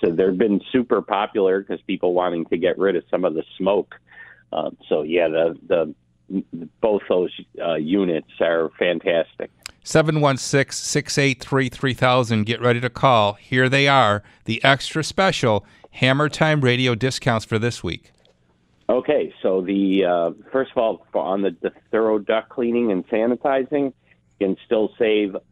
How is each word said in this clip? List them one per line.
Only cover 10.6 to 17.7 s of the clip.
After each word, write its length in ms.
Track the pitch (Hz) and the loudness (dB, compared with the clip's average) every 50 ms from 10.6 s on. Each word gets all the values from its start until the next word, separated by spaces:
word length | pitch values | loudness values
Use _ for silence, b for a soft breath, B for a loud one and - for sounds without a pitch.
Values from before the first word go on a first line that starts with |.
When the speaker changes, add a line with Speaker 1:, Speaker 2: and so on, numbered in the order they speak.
| 131 - - - | 0 -2 -4 -10
Speaker 2:
six 400 | - - - 147 135 - - 151 | -6 -4 -4 -4 -4 -4 -2 0
eight 200 | 139 139 127 - | 0 0 0 -4
three, 300 | - - 139 135 135 123 | -6 -2 -2 -2 -2 -2
three 240 | - - - 135 | -4 -4 -4 -4
thousand. 540 | 120 - 131 123 127 127 123 113 117 107 104 | -2 0 2 2 2 2 2 2 0 0 0
Get 160 | 107 117 110 | 0 -2 0
ready 180 | 120 123 120 120 | 2 2 2 0
to 80 | 127 120 | -2 -6
call. 460 | - - - 135 123 113 104 101 101 | -2 2 4 4 6 6 4 2 0
Here 340 | - - - 127 127 127 127 | -4 -6 -2 0 2 2 2
they 180 | 131 139 139 | 2 2 4
are, 360 | 139 139 135 117 104 101 104 b b b b b | 4 4 4 4 4 2 0 b b b b b
the 180 | - 113 113 - | -6 -4 2 4
extra 400 | 135 139 131 - - - 123 107 | 4 4 2 0 -6 -6 -6 -6
special 640 | - - - 190 190 - - - 120 107 101 - b b b b b | -4 -2 0 0 0 0 0 2 2 2 0 -2 b b b b b
Hammer 400 | b - 135 127 131 139 151 147 | b 0 2 2 4 2 0 0
Time 320 | - - 165 156 156 151 | 0 0 2 2 2 2
Radio 320 | 135 123 123 123 127 127 120 | 2 2 2 2 2 0 0
discounts 500 | 107 127 131 127 - - 135 117 110 - | 0 -2 -2 -2 -2 -2 0 0 0 -2
for 140 | - 117 107 | -2 -2 -2
this 260 | 113 120 | -2 -2